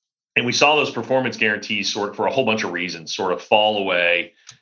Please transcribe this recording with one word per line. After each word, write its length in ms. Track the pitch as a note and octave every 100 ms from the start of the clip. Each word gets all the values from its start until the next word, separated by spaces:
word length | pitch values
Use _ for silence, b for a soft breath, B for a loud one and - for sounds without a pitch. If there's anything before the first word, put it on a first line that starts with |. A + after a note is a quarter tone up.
| _ _ _ -
and 100 | B2
we 60 |
saw 240 | A#2+ D3 D3+
those 140 | C3+
performance 460 | B2 G#2+ C3 B2+ A2
guarantees 560 | A2 G#2 - G#2+ G2
sort 240 | A2 G2+ -
for 100 | G2+
a 60 |
whole 120 | C3+ A2+
bunch 180 | A2
of 80 | G2
reasons 420 | F2 F2 E2 E2
sort 180 | - F#2+
of 100 | F2
fall 360 | - A2 G#2+ G#2+
away 540 | F#2+ F2 F2 F2 E2+ B B B